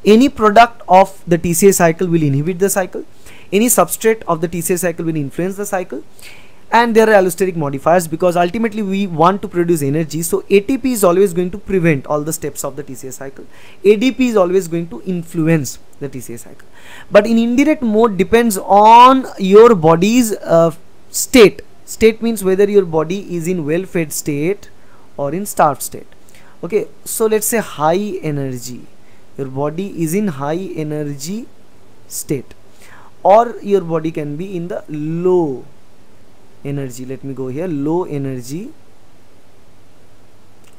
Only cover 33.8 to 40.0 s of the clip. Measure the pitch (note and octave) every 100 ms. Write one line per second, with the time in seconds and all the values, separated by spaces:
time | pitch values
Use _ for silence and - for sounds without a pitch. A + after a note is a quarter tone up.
33.8 | E3+ E3 D#3+ D#3+ D3 D3 F#3+ F3+ E3+ G#3+
34.8 | - D3+ D#3 E3 F#3 F3+ D#3 B2 - -
35.8 | - - - - - - - - C#3+ C#3+
36.8 | C3+ A#2 B2+ C3 C#3 C3 C3 C3 F#3 D3
37.8 | C#3+ E3+ F3+ D3 C3+ B2+ A#2+ D#3 C4 -
38.8 | - - - - - - - - - -
39.8 | - -